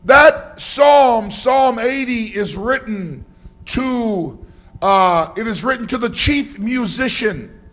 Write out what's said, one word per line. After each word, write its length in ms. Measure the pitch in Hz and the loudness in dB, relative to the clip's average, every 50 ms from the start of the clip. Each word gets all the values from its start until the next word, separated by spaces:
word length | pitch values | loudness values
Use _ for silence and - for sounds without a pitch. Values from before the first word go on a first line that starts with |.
| - | 2
That 560 | 180 269 285 294 311 294 - - - - - | 6 6 6 6 6 2 -2 -12 -16 -14 -10
psalm, 680 | - - - - 285 285 285 285 269 254 233 220 208 202 | -8 -6 0 4 4 6 8 6 6 6 4 0 -2 -4
Psalm 480 | - - - 254 262 269 269 254 240 226 | -8 -4 -2 0 2 4 2 2 0 0
eighty, 540 | 226 247 269 277 269 247 247 233 226 214 196 | -2 -2 -2 -2 -4 -4 -4 -4 -4 -6 -4
is 220 | 202 202 175 156 | -4 -4 -4 -6
written 680 | 185 196 240 262 - - 214 214 196 180 160 139 - - - - _ - - _ _ - | -6 -4 -2 -4 -4 -4 -8 -8 -8 -8 -10 -10 -14 -16 -20 -20 _ -20 -20 _ _ -12
to, 760 | - - 247 262 262 254 240 233 220 208 185 160 135 - - - - - - _ - _ - | -8 -6 -4 -2 -2 -2 -2 -2 -2 -2 -4 -4 -6 -10 -16 -20 -20 -20 -20 _ -20 _ -2
uh, 520 | - 196 196 196 185 180 175 170 160 - - | 2 2 4 4 4 4 4 2 0 -2 -6
it 100 | - 226 | -6 -4
is 200 | 226 214 - 175 | -4 -4 -2 -2
written 220 | 254 262 233 233 | -2 -2 -2 -4
to 100 | - 254 | -6 -4
the 120 | 247 240 233 | -2 -2 -4
chief 480 | - - - - 294 285 277 - - | 0 0 2 2 2 0 -2 -6 -8
musician 1000 | - 202 226 254 254 240 190 160 - 262 254 - - 233 214 185 135 110 92 - - - - | -8 -6 -4 -2 -2 -2 -4 -2 -2 -2 -2 -2 -2 -2 -4 -4 -4 -12 -16 -20 -20 -20 -20